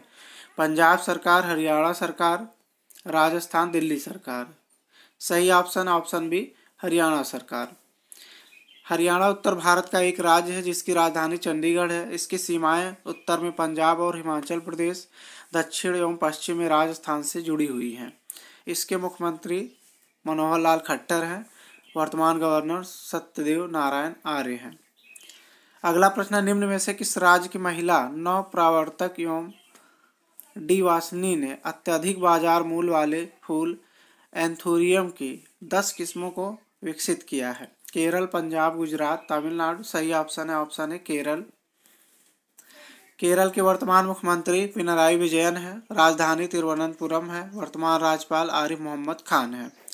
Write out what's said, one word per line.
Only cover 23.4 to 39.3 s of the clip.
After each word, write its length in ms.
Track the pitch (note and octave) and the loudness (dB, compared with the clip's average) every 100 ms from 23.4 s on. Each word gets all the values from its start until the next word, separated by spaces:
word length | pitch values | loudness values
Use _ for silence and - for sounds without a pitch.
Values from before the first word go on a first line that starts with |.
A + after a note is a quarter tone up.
| D3+ D#3+ F3+ | -2 -2 -2
नारायण 420 | D#3+ C#3 C#3 D#3 E3+ E3 | -2 0 0 -4 -6 -6
आर्य 280 | D3 B2+ | -4 -4
हैं। 240 | A#2+ B2 - _ _ _ - - - - _ _ _ | -6 -12 -20 _ _ _ -20 -20 -20 -20 _ _ _
अगला 240 | F3 E3+ G3 | 0 4 4
प्रश्न 260 | G3 G3 | 4 0
है, 80 | G#3 | 0
निम्न 220 | G3 G3+ | 2 0
में 140 | G3+ G3 | 0 -2
से 160 | - | -4
किस 220 | G3+ G#3 - | -4 -4 2
राज्य 300 | F3+ F3+ F3+ | 6 6 4
की 100 | F#3 | -4
महिला 400 | F3+ E3 F3 D#3+ B2+ | -4 -2 2 2 2
नव 340 | D3+ F3 F#3+ | -4 -2 -2
प्रवर्तक 720 | F#3+ F3 E3 D#3+ D#3 - F3+ F3+ | -2 2 4 4 0 -4 -6 -4
एवं 300 | E3+ D#3+ E3+ - _ - _ _ _ _ _ - - - | -6 -6 -8 -16 _ -20 _ _ _ _ _ -20 -20 -8
डिवासनी 760 | D#3 F#3+ F3+ E3 E3 F3+ F#3 E3 | 0 2 4 2 0 -4 -2 0
ने 200 | C3+ C#3 | -2 -6
अत्यधिक 560 | D#3+ - F3+ D#3+ F3 F#3 | -8 -6 -2 0 0 0
बाजार 420 | F3+ E3 E3 E3+ | 4 4 4 2
मूल्य 280 | E3 E3 F3 | 2 -2 2
वाले 340 | D#3+ D3+ D#3+ F3 - | 2 2 -2 -6 -12
फूल 340 | - D#3+ E3+ E3+ _ _ _ _ _ | -6 -4 -4 -6 _ _ _ _ _
एंथूरियम 760 | - E3 E3 F3 E3+ F3+ F#3+ F3+ | -4 -2 -2 0 2 4 4 2
की 360 | F3 C3 - - _ | -4 -8 -10 -16 _
दस 280 | E3 F#3 G3 | -4 -2 -2
किस्मों 380 | - E3+ F3 F3+ | -4 -8 -8 -8
को 180 | F3+ G3 A3 _ _ | -6 -8 -10 _ _
विकसित 380 | E3+ D3+ - E3 | -10 -6 -4 -4
किया 280 | - C#3 B2 | -4 -6 -4
है? 200 | B2 B2+ _ - | -8 -14 _ -10
केरल, 340 | D#3+ E3 F3+ F#3 | -2 0 0 0
पंजाब, 500 | F3 D#3+ D#3+ D#3+ E3 | -2 -2 0 0 0
गुजरात, 500 | D#3+ D3+ D3+ D#3+ - | -2 -2 -2 -2 -2